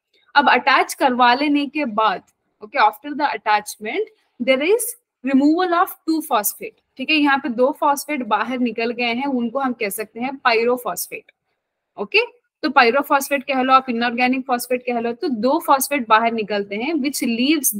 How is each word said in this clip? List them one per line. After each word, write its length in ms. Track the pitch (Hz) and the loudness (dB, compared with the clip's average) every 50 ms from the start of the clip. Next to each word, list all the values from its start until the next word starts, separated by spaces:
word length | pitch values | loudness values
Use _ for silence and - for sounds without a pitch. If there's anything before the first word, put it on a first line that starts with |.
| _ _ _ _ _ _ - | _ _ _ _ _ _ 2
अब 140 | 285 269 254 | 2 4 4
attach 440 | 240 254 247 269 262 320 392 - - | 4 4 4 4 2 2 2 0 -2
करवा 400 | - 320 262 247 240 247 240 240 | 0 0 0 2 4 4 4 4
लेने 320 | 269 294 302 285 294 285 | 4 2 2 0 0 0
के 200 | 254 - 302 294 | -2 -4 -4 -4
बाद, 360 | 233 208 220 220 208 131 110 - _ _ _ _ _ _ - 214 | -4 -2 0 0 0 0 -4 -8 _ _ _ _ _ _ -20 -16
okay, 180 | 214 - 269 | -6 0 2
after 280 | 240 302 220 - - 294 285 | 2 2 0 -2 -12 -10 -6
the 140 | 269 294 262 | -2 -2 -2
attachment 840 | - 214 - 226 214 208 202 - - - 214 220 277 381 440 - _ _ _ _ _ - | -2 -2 -2 0 0 0 0 -4 -14 -12 -10 -8 -4 -6 -6 -6 _ _ _ _ _ -6
there 220 | 233 262 269 254 294 | 0 0 0 2 2
is 220 | 359 440 480 - - - _ _ _ _ _ - | 2 0 0 0 -4 -10 _ _ _ _ _ -4
removal 500 | 262 277 262 285 302 320 349 370 359 339 | 2 2 4 4 4 4 2 2 0 2
of 160 | 339 381 - - _ - 320 | 0 0 0 -2 _ -4 -2
two 100 | 320 311 311 | -2 -2 -2
phosphate। 480 | - 254 214 202 - - - 180 - - _ _ _ _ | 0 0 0 0 -2 -6 -8 -12 -14 -16 _ _ _ _
ठीक 120 | - 262 302 | -8 -4 0
है, 60 | 311 | 0
यहाँ 220 | 302 294 285 269 | 2 4 4 2
पे 120 | 269 269 254 | 2 0 -2
दो 220 | 226 240 247 277 294 - | 0 2 2 2 2 2
phosphate 440 | 320 285 285 277 - - 302 - 240 | 2 0 0 0 -2 -6 -6 -6 -4
बाहर 320 | 208 220 196 254 233 262 247 | -2 -2 -2 -2 -2 -2 -2
निकल 320 | 247 233 208 233 233 240 | -2 -2 -2 -2 -4 -4
गए 220 | 233 233 247 233 233 | -4 -2 -2 -2 -2
हैं, 120 | 240 277 | -2 -4
उनको 340 | 285 262 240 233 226 226 269 | -2 -2 -2 -2 -2 -2 -2
हम 140 | 269 254 240 | -4 -4 -4
कह 160 | - 220 202 | -4 -6 -6
सकते 300 | - 220 214 - - 226 | -6 -8 -10 -10 -8 -8
हैं 120 | 247 269 269 277 - | -8 -8 -6 -2 0
pyrophosphate। 840 | 247 226 220 233 240 247 247 - 196 175 - - - - - - _ _ _ _ _ _ _ _ _ _ _ _ _ - | 2 2 2 2 0 -2 -2 -4 -8 -8 -8 -10 -12 -12 -16 -18 _ _ _ _ _ _ _ _ _ _ _ _ _ -12
ओके, 280 | - 202 - - 440 494 466 - _ _ _ _ - - | -12 -8 -2 0 0 0 -2 -6 _ _ _ _ -6 -4
तो 60 | 302 | 0
pyrophosphate 760 | - 277 247 233 233 285 285 - 294 277 269 - 285 277 - | 2 4 4 4 4 2 0 2 0 0 0 0 -4 -4 -4
कह 140 | - 269 262 | -2 -2 0
लो 120 | 262 262 262 | 2 4 4
आप, 160 | 262 262 262 | 4 4 2
inorganic 560 | 233 226 240 240 240 240 247 247 262 262 254 | -4 -2 -2 -2 -2 0 0 0 0 0 -2
phosphate 360 | - 247 247 - - 254 247 - | -2 -2 -2 -2 -4 -6 -4 -4
कह 120 | 247 240 233 | -4 -4 -2
लो, 140 | 233 233 233 | -2 -4 -6
तो 140 | - 370 | -4 -4
दो 320 | 320 247 208 226 262 294 330 - | -4 -2 0 0 0 0 2 2
phosphate 400 | 320 277 269 262 - 285 285 226 | 2 2 2 2 0 -2 -2 2
बाहर 240 | 220 220 220 233 233 | 4 4 4 4 2
निकलते 440 | 226 226 208 196 214 202 202 202 196 | -2 -2 -4 -2 -2 -4 -4 -4 -6
हैं 180 | 214 247 302 349 | -6 -4 -4 -2
which 280 | 285 247 294 269 - 277 | -2 -2 -2 -4 -4 -4
leaves 500 | 233 233 226 254 285 330 294 262 - 214 208 | -2 -2 0 0 2 0 0 0 -2 -2 0